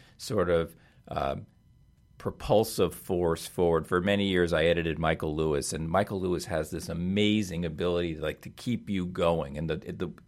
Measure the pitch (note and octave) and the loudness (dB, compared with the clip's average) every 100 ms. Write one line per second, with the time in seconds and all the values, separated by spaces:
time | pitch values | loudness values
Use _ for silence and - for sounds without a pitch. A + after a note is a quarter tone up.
0 | - - - G#2 F2 E2+ D#2+ - _ _ | -20 -16 -4 0 2 2 0 -8 _ _
1 | - D#2 C#2 C2+ G#2 _ _ _ _ _ | -8 -4 -2 -4 -10 _ _ _ _ _
2 | _ - G#2+ - - G#2+ A2 - F2+ - | _ -10 -10 -8 4 4 4 2 0 0
3 | - F2+ E2+ E2 - - F2 E2 D#2 F2+ | -4 0 2 0 -4 0 2 2 2 0
4 | F#2+ G2+ G2 F2+ E2+ D#2+ E2 E2+ E2 D#2 | 2 2 2 2 4 4 4 2 0 0
5 | D#2+ D#2+ D#2+ D2+ D#2 C#2+ - D#2 D#2+ F#2 | 0 0 -2 0 0 0 -2 -4 0 0
6 | G2+ G2 F#2 E2+ - D#2+ D#2+ E2 - E2 | 0 -2 -2 -2 -2 -4 -4 -8 -6 -4
7 | F2 G2 G#2 G#2+ F#2 E2+ E2+ D2+ F2 F2 | -2 2 4 2 0 -4 -4 -2 0 0
8 | F2 D#2 D2+ D2 - - B2+ A2+ - G2 | -2 -4 -6 -6 -14 -8 -4 -4 -2 -4
9 | F2 F2+ E2+ E2 C#2+ C#2+ E2 D#2 - - | -2 2 2 2 -2 -4 -4 -4 -6 -8
10 | E2 - | -8 -8